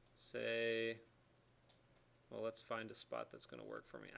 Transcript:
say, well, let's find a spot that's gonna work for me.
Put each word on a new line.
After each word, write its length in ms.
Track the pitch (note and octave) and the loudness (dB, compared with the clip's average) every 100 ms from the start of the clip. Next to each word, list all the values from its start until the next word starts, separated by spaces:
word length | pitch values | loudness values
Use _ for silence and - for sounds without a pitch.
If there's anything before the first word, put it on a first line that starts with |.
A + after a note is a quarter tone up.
| - - | -20 -10
say, 800 | - A#2 A#2 A#2 A#2 A2+ A2+ A2+ - - - - - - - - - - - - - | -4 0 4 6 6 6 4 2 -6 -20 -20 -20 -20 -20 -20 -20 -20 -20 -20 -20 -8
well, 120 | A2+ | -2
let's 180 | A2 - | -2 -2
find 300 | - A2+ A2 | -2 -2 -2
a 40 | A#2+ | -6
spot 320 | - A#2 A2+ | -4 -2 -4
that's 160 | - - | -8 -10
gonna 180 | A#1+ | -10
work 240 | A1 A1 - | -8 -8 -8
for 100 | - | -12
me. 100 | G2+ | -6